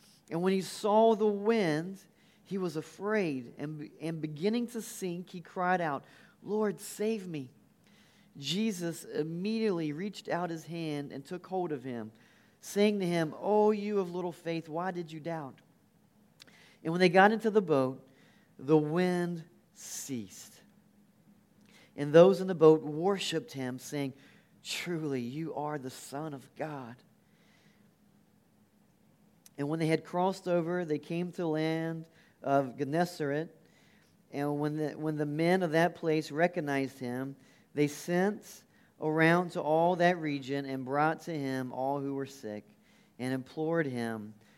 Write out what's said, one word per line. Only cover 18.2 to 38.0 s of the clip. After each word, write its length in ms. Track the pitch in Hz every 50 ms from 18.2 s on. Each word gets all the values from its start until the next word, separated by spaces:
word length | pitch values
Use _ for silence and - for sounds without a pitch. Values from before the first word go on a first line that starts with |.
| - - _ _ _ _ _ -
the 180 | 131 135 156
wind 680 | 156 151 151 156 175 180 180 180 180 175 175 175 165 156 - _ - _ _
ceased. 880 | _ - - - - - - - 135 117 104 85 - - - - - - - _ _ _ _ _ _ _ _ _ _ _ _ _ - _ _ _ _ _ - - - - - - -
And 160 | - 143 147
those 300 | 147 165 175 196 190 185
in 40 | 190
the 80 | 185 185
boat 280 | 151 160 156 156 156
worshiped 720 | 127 147 147 151 170 196 202 180 - - 160 160 127 -
him, 260 | - 139 131 127 127 127
saying, 340 | - - 147 147 139 135 135 - - - - - _ _ _ _
"Truly, 600 | - - - - - 175 180 160 156 147 139 127
you 320 | 120 120 131 156 165 156 123
are 240 | 135 147 151 151 147
the 120 | 127 131
Son 440 | - - - - 131 143 156 160 143
of 200 | 131 117 - _
God." 400 | - 143 156 151 135 127 113 123 127 - _ _ _ _ _ _ _ _ _ _ _ _ _ _ _ _ _ _ _ _ _ _ _ _ _ _ _ _ _ _ _ _ _ _ _ _ _ _ _ _ _ _ _ _ _ _ _ _ - -
And 120 | - 143 143
when 100 | 160 165
they 80 | 165
had 180 | 156 160 156 -
crossed 420 | - - 180 180 190 185 190 -
over, 380 | 180 175 175 160 165 180 180 180
they 140 | 156 151 147
came 340 | 147 - 165 170 180 180
to 140 | - - 175
land 580 | 160 151 156 156 160 160 160 160 165 165 165 160 - _ - _ _ _ _
of 340 | - 139 139 139 139 127 110
Gennesaret. 720 | - 143 135 147 170 180 170 - - 156 139 143 147 165 170 - - _ - _ _ _ _ _ _ _ _ _ _ _ -
And 300 | - 139 143 147 147 147
when 160 | 147 151 151
the, 140 | 156 151 139
when 260 | - - 151 156 151
the 100 | 147 151
men 360 | 147 147 151 165 170 185 190
of 100 | 185 160
that 220 | 147 165 170 175 170
place 360 | - - 165 156 160 151 -
recognized 680 | 143 151 170 175 175 185 151 143 139 139 135 127 - -
him, 380 | 127 120 123 127 135 139 135 - - - - _ _ _ -
they 140 | 139 147 147
sent 760 | 147 -